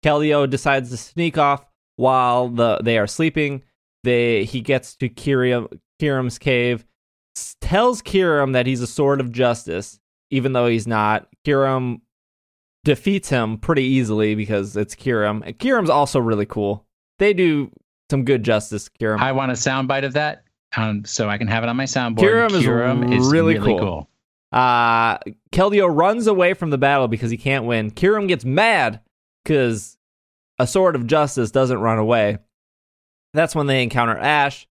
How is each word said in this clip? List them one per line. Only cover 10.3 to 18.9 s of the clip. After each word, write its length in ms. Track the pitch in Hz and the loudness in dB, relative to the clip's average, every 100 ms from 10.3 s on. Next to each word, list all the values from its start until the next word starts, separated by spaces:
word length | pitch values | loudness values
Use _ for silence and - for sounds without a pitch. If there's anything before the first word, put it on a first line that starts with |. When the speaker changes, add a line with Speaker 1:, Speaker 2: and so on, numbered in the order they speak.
| 135 131 | -2 0
Speaker 1:
though 140 | 127 120 | 0 0
he's 180 | 113 113 | 0 -2
not. 420 | 113 107 107 - _ | 0 0 0 -4 _
Kyurem 580 | - 139 135 131 127 120 _ _ _ _ _ _ _ _ | -2 0 2 0 -4 -8 _ _ _ _ _ _ _ _
defeats 460 | - 143 - 196 - | 0 0 0 -2 0
him 280 | 131 110 110 | -2 -2 -4
pretty 240 | - 156 | -2 0
easily 520 | 131 131 117 107 107 107 | 2 0 0 0 0 0
because 420 | 104 104 98 101 | -2 -2 -2 -6
it's 160 | 104 - | -6 -6
Kyurem. 460 | 135 117 104 107 | -4 0 0 -2
And 140 | - - | -10 -6
Kyurem's 320 | 254 247 185 | 0 0 2
also 300 | 139 - 131 | 2 2 0
really 260 | 117 107 101 | 0 0 -2
cool. 400 | - 101 104 _ _ _ _ | -2 -4 -4 _ _ _ _
They 160 | 202 | 0
do 380 | 185 175 151 139 _ _ _ _ | 4 2 2 -4 _ _ _ _
some 140 | 139 127 | -2 2
good 180 | 131 | 2
justice, 460 | 113 107 - 107 | 2 0 0 -10
Kyurem. 300 | - | -12